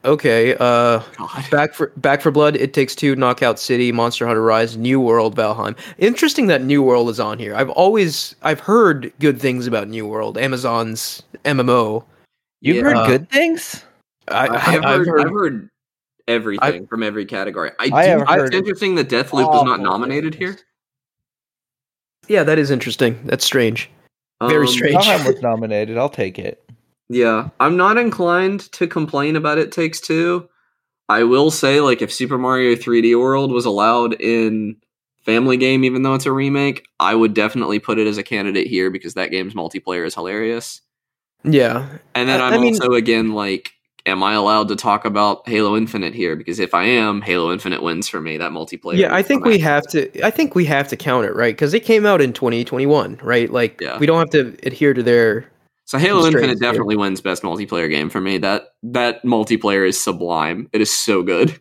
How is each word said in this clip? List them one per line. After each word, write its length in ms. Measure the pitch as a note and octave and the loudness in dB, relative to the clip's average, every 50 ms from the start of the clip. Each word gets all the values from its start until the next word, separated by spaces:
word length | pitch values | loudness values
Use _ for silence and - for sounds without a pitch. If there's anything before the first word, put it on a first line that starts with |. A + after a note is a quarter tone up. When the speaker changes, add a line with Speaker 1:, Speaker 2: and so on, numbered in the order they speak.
| - | 2
Speaker 1:
Okay, 520 | B2+ D3+ D3+ - C3+ A2+ A#2 A#2 B2+ - - | 2 0 2 2 2 4 4 4 2 2 2
uh, 420 | B2 B2 A#2+ A#2+ A#2+ A#2+ A#2 A2+ A2+ - - | 2 2 4 4 4 2 2 0 -2 -8 -16
Speaker 2:
God. 280 | - F#2 - - C#3+ C#3 - | -14 -14 -12 -10 -12 -4 0
Speaker 1:
Back 260 | D#3+ C#3+ D3+ D#3 - | 0 0 0 -2 -2
for, 180 | - D#3 - _ | -6 -6 -6 _
Back 260 | C#3 - C#3 C#3 C#3+ | -2 0 0 0 2
for 100 | - D#3+ | 0 0
Blood, 240 | C3+ D3 D3+ D3 D3+ | 2 4 4 4 4
It 180 | C#3+ B2+ C3+ - | 2 0 0 0
Takes 220 | D3 C3+ B2+ - | -2 -2 -2 -2
Two, 180 | - - C#3+ C3+ | -2 0 0 0
Knockout 460 | C3 C3 B2 B2 - C3+ A#2+ A2 - | 2 2 0 2 2 0 0 0 -2
City, 320 | - - B2+ A#2+ B2 B2 | -2 -2 0 2 2 0
Monster 340 | A#2 A#2 A#2 A#2+ A#2+ - A#2+ | 2 0 0 0 0 -2 -2
Hunter 160 | A#2 A#2 A2 | 0 0 2
Rise, 340 | A2 A2+ A2 A2 A#2 A#2 A2+ | 2 2 2 2 0 -2 -4
New 220 | A2+ A2+ B2 C3 C3+ | -4 -2 0 2 2
World, 380 | B2+ A#2 A2+ A#2 A2 A2 G#2 | 4 4 4 4 2 0 0
Valheim. 400 | A#2 A2 G#2 G#2+ A#2 G#2 G#2 A2 - - - - - | 0 -2 -2 -2 -4 -6 -8 -8 -10 -16 -20 -4 0
Interesting 500 | F3+ A3 A#3+ - - D4+ - - B3 G3 | 0 0 2 2 0 0 2 2 2 2
that 140 | D#3 C3 C3 | 2 2 2
New 180 | C3 C#3+ C#3+ | 2 2 4
World 260 | C3+ C3 B2 B2 A#2 A#2+ | 4 4 4 4 2 0
is 120 | G#2+ A2+ | -2 -4
on 180 | A2+ G#2+ G#2+ A2+ | -4 -6 -6 -8
here. 160 | A2+ G#2 G2+ | -8 -6 -2
I've 160 | A2 C3+ - | -2 -2 -2
always, 640 | - - F3+ G3 A3 A3 F#3+ D#3+ C#3+ - - - - _ | 2 2 4 4 4 4 2 0 -2 -6 -8 -10 -14 _
I've 160 | - D#3 D3+ D3+ | -4 -4 -4 -4
heard 540 | - - G#3 A#3+ A3+ F#3 D3+ C3+ A#2 - _ - | -2 2 4 4 4 4 2 0 -6 -14 _ 0
good 200 | C#3+ D3+ C3 A#2+ | 0 0 0 0
things 280 | B2 C3 B2+ B2 A#2+ B2 | -2 -2 -2 -2 -4 -2
about 180 | A#2 A2 G2+ | -2 -4 -4
New 220 | G#2 A2 A2+ G#2+ G#2 | -6 -8 -8 -8 -6
World, 280 | G#2+ A2 G#2+ G#2+ A2 | -6 -6 -6 -6 -4
Amazon's 880 | A2+ B2+ C3+ C3 B2 B2+ B2 A#2 A2+ A#2 A2+ A2 A2+ - - - - _ _ - - _ | -4 -4 -2 -4 -2 -2 -2 -2 -2 -2 -4 -6 -8 -10 -10 -12 -14 _ _ -20 -6 _
M 160 | C#3+ C#3+ C3 | -2 0 0
M 100 | B2 B2 | 2 4
O. 340 | B2 B2 A2+ G#2+ G#2+ A2+ - _ _ _ _ _ _ _ _ _ _ _ | 4 2 2 0 -2 -6 -8 _ _ _ _ _ _ _ _ _ _ _
Speaker 3:
You've 160 | - A#2 - - | 0 0 2 4
Speaker 2:
Yeah. 40 | |
Speaker 3:
heard 140 | B3 C#4+ - | 2 2 2
Speaker 1:
Uh, 100 | A2+ A2+ | 4 4
Speaker 3:
good 240 | - B2+ C3+ E3 _ | 2 2 2 0 _
things? 540 | - C#4 E4+ E4 E4 D#4+ - - - - - _ _ _ _ _ _ _ _ | 0 2 2 2 0 -4 -6 -12 -14 -16 -18 _ _ _ _ _ _ _ _
Speaker 1:
I, 80 | - - | -4 -2
Speaker 2:
I, 60 | A2 C3 B2+ | 0 0 0
Speaker 1:
I, 60 | A#2 | 0
Speaker 2:
I've 0 | |
Speaker 1:
I've 260 | - - - E3 D#3+ | 0 0 2 0 2
Speaker 2:
heard, 240 | - C#3 - F#3 F3 | 2 2 2 2 2
Speaker 1:
heard 140 | E3+ E3 D3+ | 2 2 2
Speaker 2:
I've 120 | D3 D#3+ | 0 0
heard 380 | G3+ G#3 F#3+ D3+ C3 G#2+ - - _ _ _ _ _ _ _ _ _ _ _ | 0 -2 -2 -2 -4 -6 -12 -16 _ _ _ _ _ _ _ _ _ _ _
everything 560 | - A#2 A#2 A2 A2 G2+ G2 B2+ C#3+ - F2+ | -2 -2 -2 -2 -4 -2 0 0 0 0 -2
Speaker 1:
I 40 | - | -8
Speaker 2:
from 180 | _ A#2 A2+ A2+ | _ -6 -4 -4
every 220 | G#2 G#2 G#2+ G2 | -4 -4 -6 -8
category. 440 | G2+ B2 G2 G2 G2+ - F#2+ E2 - - - | -8 -8 -6 -6 -6 -6 -6 -8 -8 -6 -4
I 60 | A#2+ | -4
Speaker 3:
I 40 | C#3 A#2+ D3 F3 | 0 2 4 4
Speaker 2:
do, 40 | F#3+ | 4
Speaker 3:
have 100 | E3+ D3+ | 4 2
Speaker 2:
it's 80 | C#3 C#3 | 2 2
Speaker 3:
heard 220 | E3 F#3+ F3+ - - | 2 2 2 0 -2
Speaker 2:
interesting 420 | F#3+ F#3+ G#3 F#3 - G#3 F#3+ F#3 | -2 -2 -4 -6 -4 -2 -2 0
that 120 | E3 C#3+ C3 | -2 -2 0
Deathloop 380 | B2 A#2 C3+ C3+ - C3+ - D#3 | -2 -2 -2 0 0 0 2 4
was 100 | D#3 D3 | 4 4
not 120 | C#3 B2+ A#2+ - | 4 2 0 0
Speaker 3:
awful 60 | G2 | 0
Speaker 2:
nominated 500 | F#2 F#2+ G#2 B2 B2+ C3+ D3 D3+ D#3+ D#3 | -2 -2 -2 -2 -4 -4 -4 -4 -6 -6
Speaker 3:
things. 220 | - F#3 F#3 G3 | -6 -8 -8 -8
Speaker 2:
here. 20 | - _ _ _ _ _ _ _ _ _ _ _ _ _ _ _ _ _ _ _ _ _ _ _ _ _ _ _ _ _ _ _ _ _ - | -12 _ _ _ _ _ _ _ _ _ _ _ _ _ _ _ _ _ _ _ _ _ _ _ _ _ _ _ _ _ _ _ _ _ 0
Speaker 1:
Yeah, 140 | G#3+ F#3+ D3+ | 0 2 4
that 140 | D3+ D#3 D#3+ | 4 2 2
is 120 | D3 C#3 | 2 2
interesting. 480 | C#3+ A#2+ - A#2+ A2 - C3 A#2 A2+ A2+ B2+ | 0 -2 -2 -6 -2 0 0 0 0 -2 -4
That's 200 | - - A#2+ - | -4 -2 -2 -2
strange. 460 | - - C3+ A#2 A2 A2 - - - _ _ _ _ _ _ _ _ _ _ | 0 2 2 2 2 0 -4 -8 -12 _ _ _ _ _ _ _ _ _ _
Very 240 | A2+ B2 D#3 D3+ C#3+ | 0 2 2 2 2
Speaker 2:
Um, 60 | B2 | 2
Speaker 1:
strange. 240 | B2 - - D3 D3 | 0 0 0 2 2
Speaker 3:
Valheim 300 | F3+ G3+ G#3+ F#3+ F3 C#3+ | 4 4 4 2 2 2
was 160 | C3 B2+ - | 0 -2 0
nominated. 540 | B2 A#2+ A2+ A2 A2+ G#2+ G#2+ G#2 A2 G#2+ A#2 A#2 | 0 -2 -2 -2 -4 -2 -2 -2 -2 -2 -2 -2
I'll 100 | C3 D3 | -2 -2
take 300 | - - G#2+ F#2+ F2+ - | -2 -4 -6 -6 -6 -10
it. 240 | G#2+ - - _ _ _ A#2+ _ _ _ _ _ _ _ | -12 -12 -12 _ _ _ -20 _ _ _ _ _ _ _
Speaker 2:
Yeah, 400 | A#2+ B2 A#2+ A2+ A2+ A2 - D#3 _ _ | 0 2 2 2 2 0 -4 -8 _ _
I'm 160 | C3 D3+ F3 | 0 2 2
not 220 | F3+ F3+ G3+ G#3+ A#3+ | 2 2 4 2 2
inclined 720 | A#3+ A3+ - - F3+ F3 F3 F3+ F#3 F#3+ G3+ G3 - - | 0 0 -2 0 0 0 2 2 0 0 -2 -4 -10 -14
to 140 | - - F3+ | -6 -4 -4
complain 500 | E3 - E3+ D#3 D3+ - C#3 C#3+ D3+ D#3 | -4 -2 -4 -4 -2 -2 -2 -2 0 -2
about 220 | D#3 D#3 D3+ D3+ D#3+ | 0 0 0 0 0
It 120 | D#3 - | -2 -2
Takes 280 | - F3 E3 D#3 D#3+ - | -2 -4 -4 -4 -4 -8
Two. 480 | - - D#3+ E3 E3+ F3 F3 F3+ F3 _ _ _ _ _ _ _ _ _ _ _ _ - | -6 -2 -2 0 0 0 -2 -4 -6 _ _ _ _ _ _ _ _ _ _ _ _ -2
I 160 | G#2+ A2 A#2 | 2 2 4
will 260 | A#2 B2+ C3+ D3 D#3 | 4 6 4 4 2
say, 300 | D3+ - - C3+ C#3 D3 | 2 2 0 2 4 4
like, 200 | D3 C3+ B2 - | 4 4 2 0
if 120 | A2+ - | -2 -6
Super 260 | - - B2+ C3 C#3 B2+ | -4 -6 -4 -4 -4 -2
Mario 360 | B2+ B2+ C3 B2+ B2+ B2 A#2+ | -2 0 0 2 2 2 2
three 260 | A#2 - B2 A#2 A#2 | 0 0 0 2 4
D 120 | A2+ A#2 A#2 | 4 4 4
World 380 | A#2+ B2+ C3 C3+ C3+ C#3 C3+ | 4 2 2 2 0 0 0
was 140 | B2 B2 A#2+ | -2 -2 -2
allowed 480 | A#2 G2+ G2+ G#2 A2+ A#2+ A#2+ A#2+ A#2 A2+ - | 0 0 2 2 2 2 2 0 0 -2 -2
in 560 | - A2+ A#2 A2+ A2+ A2 A2 G#2+ G#2+ G#2 - _ _ _ _ _ _ _ _ _ _ | -2 0 0 2 0 0 0 -2 -4 -6 -10 _ _ _ _ _ _ _ _ _ _
Family 320 | - A2 A#2 B2+ C3 B2+ | 0 0 2 4 2 2
Game, 280 | B2+ C3 C3 C3+ C3 C3 | 2 2 2 2 2 2
even 180 | B2+ B2+ B2+ | 2 0 0
though 120 | C3+ C3+ C3+ | 0 0 0
it's 120 | C3 C3+ | 0 0
a 60 | C#3 | -2
remake, 540 | C3 C3+ C#3 C#3 C#3 C#3 C#3+ C#3+ C#3 - _ _ _ _ | -2 0 0 0 0 0 0 -2 -4 -6 _ _ _ _
I 140 | - F#2+ A2 | 0 2 4
would 200 | A2+ A2+ A2 G2+ | 4 2 2 2
definitely 440 | A2 G#2 G#2+ - - G#2 D2 G#2 G#2 | 0 0 0 -2 -4 -4 -2 -4 -4
put 200 | - - G#2+ A2 | -4 -2 -2 0
it 80 | G#2+ | 0
as 120 | G#2+ G#2 G#2 | -2 -2 -4
a 40 | |
candidate 440 | G2+ - - G#2 G2 G2+ F#2+ F#2+ - | -8 -6 -6 -4 -4 -2 -2 -2 -2
here 240 | - - F#2 F#2 F#2 | -2 -2 -2 -2 -2
because 240 | F#2 F#2 - E2+ - | -4 -6 -12 -10 -8
that 160 | F#2 F#2 - | -6 -6 -4
game's 240 | F2+ F#2+ F#2 F#2+ A2 | -4 -6 -6 -8 -8
multiplayer 520 | G2 E2 D#2+ - F#2+ _ F#2 F2+ F2 E2 | -10 -10 -8 -10 -10 _ -6 -6 -6 -6
is 80 | D#2+ - | -6 -8
hilarious. 640 | - E2+ F#2 G2+ G#2+ A2 A2+ A#2 A#2 - - - - _ _ _ _ _ _ _ _ _ _ _ _ - | -8 -8 -8 -6 -4 -4 -4 -4 -6 -8 -12 -16 -18 _ _ _ _ _ _ _ _ _ _ _ _ -2
Speaker 1:
Yeah. 420 | D3+ D#3 C3+ B2 A#2 A#2 B2 C3+ C#3 C#3+ - _ _ _ | 2 4 4 4 2 0 -4 -8 -10 -16 -20 _ _ _
Speaker 2:
And 140 | B2 B2 C3 | -2 0 0
then 120 | C3+ B2+ | 0 0
Speaker 1:
I, 80 | B2+ B2+ | 2 2
Speaker 2:
I'm 60 | A3 | 2
Speaker 1:
I 40 | A#3 | 2
mean 160 | B3 A#3+ A3+ | 2 2 2
Speaker 2:
also, 180 | G3+ C3 B2 B2 | 2 2 2 2
again, 400 | A#2+ A2 A#2 A2+ A2+ A2+ A2 G#2+ | 2 2 2 2 2 0 -2 -2
like, 380 | G#2 G2+ G2 F#2+ - _ - _ _ _ _ _ _ _ | -4 -4 -4 -4 -6 _ -14 _ _ _ _ _ _ _
am 160 | F2+ F#2+ F#2+ | -4 -2 0
I 100 | F#2+ G2+ G#2+ | 0 0 2
allowed 340 | G#2+ G2 G#2 A2 G#2+ G#2+ G2+ | 2 2 4 4 2 2 0
to 80 | G#2 | -4
talk 280 | F#2+ - A2+ G2+ G#2 - | -4 0 -2 -2 0 -2
about 420 | A2 G2+ G#2 G#2 G#2 G2+ - - A#2+ | -2 0 2 2 0 0 -2 -6 -2
Halo 280 | A2+ G#2+ G#2+ G2+ G#2 | 0 0 2 2 2
Infinite 380 | A2 A2+ A2 A#2 G#2 F#2 E2 G2 | 0 -2 -2 -4 -6 -6 -6 -4
here? 200 | A#2+ F2+ E2+ D#2 | -4 -4 -4 -4
Because 240 | D#2 D#2 - F2+ G#2+ | -6 -8 -8 -4 -4
if 120 | F#2 - | -2 0
I 120 | - F2 F#2 | 0 0 2
am, 360 | A2+ B2+ A#2+ A2 G#2+ G#2 G2+ | 4 2 2 2 0 -2 -4
Halo 320 | G#2 G#2 F2+ F2+ E2 E2+ | -2 -2 -2 0 0 -2
Infinite 300 | F2+ G2+ - F#2+ F2 - | -2 -4 -4 -6 -6 -4
wins 260 | - E2+ E2 F2 G#2+ - | -4 -4 -4 -4 -6 -8
for 120 | - F2 | -8 -8
me. 160 | D#2 D#2+ D#2 D2+ | -8 -8 -8 -8
That 140 | F2 D#2 | -8 -8
multiplayer 440 | D#2 E2 D#2+ - F3 E3+ - F3 E3+ | -8 -10 -10 -12 -14 -14 -10 -4 0
Speaker 1:
Yeah, 160 | F#3 F#3 - - | 0 2 2 2
I 60 | F#3+ | -2
Speaker 2:
is 60 | G3 | 0
Speaker 1:
think 180 | - C#4 C#4 - | 0 -2 0 2
we 60 | A#3 A3 | 2 2
Speaker 2:
amazing. 60 | F#3 D#3 | 2 2
Speaker 1:
have 220 | D#3 D3 D3 D3 - | 2 0 0 -2 -2
to, 380 | - D#3 C3+ - - - - | -4 -4 -4 -4 -6 -2 -2
I 40 | A3 | -2
think 240 | - - D#4+ - - | 0 0 -2 0 0
we 100 | F3+ F3 | 0 0
have 240 | D3 D3+ C#3 C#3 - | 2 0 -2 -2 -4
to 80 | C3 | -8
count 300 | - - D3 B2+ B2+ G#2+ | -6 -4 -2 0 0 0
it, 80 | - - | -2 -2
right? 220 | G#2+ A#2+ A#2 G#2+ - | 0 0 0 0 0
'Cause 160 | D3+ C#3+ E3+ | -2 0 0
it 60 | A#3 | -2
came 260 | A3+ - A3+ G#3+ G#3 | 2 2 2 4 4
out 140 | G#3 G3 E3+ | 4 4 4
in 100 | C#3 B2+ | 2 0
twenty 320 | A#2 - C3 B2 A#2 A#2 A#2+ | 0 -2 -2 -2 -2 -2 -4
twenty-one, 540 | - - B2+ C#3 C#3 D3+ C#3+ F#2+ G2 G#2 - | -4 -4 -2 2 2 2 2 2 -2 -8 -10
right? 280 | - A2+ B2 A#2+ A#2 - | -4 0 0 2 0 0
Like, 300 | - B2 A#2+ A2 - - | 0 0 0 -2 -2 -8
Speaker 2:
Yeah. 180 | E2+ C2 B1+ - | -10 -8 -2 0
Speaker 1:
we 80 | D3 | 2
don't 120 | D#3 E3 E3 | 2 4 2
have 120 | E3 E3 | 2 2
to 260 | E3 D3 C3 A#2 - - - | 2 0 0 0 -8 -8 -8
adhere 280 | - - - D3+ C#3+ C3+ | -8 -2 2 2 2 2
to 80 | B2 | 2
their 440 | A2+ A#2+ A#2+ A#2+ A#2 A2+ G#2 A#2 B2 _ _ _ _ _ _ _ _ | 2 4 4 4 4 4 2 -2 -6 _ _ _ _ _ _ _ _
Speaker 2:
So 140 | - - C3+ | -6 -2 0
Halo 240 | E3 G3 G#3 F#3 | 2 4 4 4
Speaker 1:
constraints 140 | E3 D#3+ D#3 B2+ A#2+ C3 | 4 4 4 4 2 2
Speaker 2:
Infinite 120 | A#2+ G2+ A#2+ | 0 0 0
Speaker 1:
here. 80 | A#2+ | 0
Speaker 2:
definitely 240 | A2+ G#2 G#2+ G#2 G#2+ | 0 -2 0 0 0
wins 240 | G#2 G2+ G2 F#2+ F#2 | 0 0 -2 -4 -4
Best 220 | - G2 F2+ - | -4 -4 -4 -4
Multiplayer 480 | - F#2 E2 G2+ G2+ - G#2 F2 E2 D#2 | -4 -6 -6 -6 -6 -6 -4 -4 -2 0
Game 180 | D2+ D2 D2+ E2 | -2 -2 -2 -2
for 120 | - G2 | -4 -4
me. 180 | F#2 F#2+ G2 F2+ | -4 -2 -2 -2
That, 300 | G2+ F#2+ G2+ G#2 - - _ _ - | 0 -2 -2 -2 -4 -12 _ _ -14
that 380 | A#2 B2 B2+ A#2+ A#2+ A2+ - - | -4 -2 0 0 0 -2 -2 -2
multiplayer 600 | B2 A#2+ A2 G#2+ - A2+ A2 - G#2 G2 G2 F#2+ | 0 2 2 2 0 0 0 2 2 2 4 2
is 140 | F#2 F#2 - | 2 0 -2
sublime. 680 | - G#2 F2+ E2 F2 E2+ E2+ D#2+ D#2 D#2+ F2 G2 C#3+ - | -4 -4 -4 -4 -4 -2 -2 -2 -2 -2 -4 -8 -10 -6
It 80 | - G#2+ | -2 -2
is 100 | G#2 - - | 0 0 -2
so 260 | - - - G#2 F#2 | -4 0 0 0 0
good. 360 | F2+ F#2+ F2+ E2+ B2+ D#3 D#3 - | 2 0 2 2 2 0 0 -6